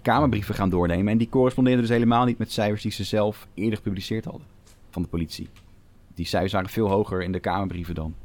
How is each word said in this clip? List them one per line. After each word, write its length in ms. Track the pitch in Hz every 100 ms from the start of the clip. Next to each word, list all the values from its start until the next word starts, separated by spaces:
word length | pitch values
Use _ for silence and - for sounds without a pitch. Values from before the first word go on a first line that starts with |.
Kamerbrieven 540 | - 120 147 110 101
gaan 140 | 101 98
doornemen 420 | 90 87 85 101
en 60 | 110
die 120 | 117
correspondeerden 520 | 131 127 131 127 123
dus 100 | 117
helemaal 340 | 120 117 117
niet 120 | 123 113
met 140 | 107
cijfers 300 | - 104 104
die 100 | 107
ze 120 | -
zelf 440 | 98 107 104 - -
eerder 240 | - 110 107
gepubliceerd 480 | 107 95 - 110
hadden 180 | - - - - - - -
van 120 | 87
de 60 | 82
politie. 420 | 85 80 - - - - - - - -
Die 100 | -
cijfers 280 | 87 98 95
waren 160 | 101 92
veel 200 | - 104
hoger 320 | 98 104 92
in 100 | 90
de 80 | 90
Kamerbrieven 560 | 98 90 95 87 85
dan 200 | 82 80 82